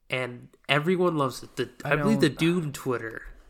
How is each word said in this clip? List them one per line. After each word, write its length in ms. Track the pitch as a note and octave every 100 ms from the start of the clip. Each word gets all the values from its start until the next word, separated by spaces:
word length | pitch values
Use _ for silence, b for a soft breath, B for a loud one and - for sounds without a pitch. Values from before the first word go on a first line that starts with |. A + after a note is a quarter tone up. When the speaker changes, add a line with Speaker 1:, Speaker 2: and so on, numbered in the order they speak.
| -
Speaker 1:
And 400 | C3 B2 A#2+ C3 _ -
everyone 480 | C#3+ D#3+ F3+ F3+ D#3
loves 260 | C3 B2
it. 140 | - -
The, 140 | B2 -
Speaker 2:
I 80 | C#3+
Speaker 1:
I 40 | D3+
believe 240 | C#3+ -
the 80 | D#3
Speaker 2:
don't 100 | -
Speaker 1:
Doom 340 | E3 F3+ D3+
Twitter. 500 | C3+ C3+ A#2 A2 - - -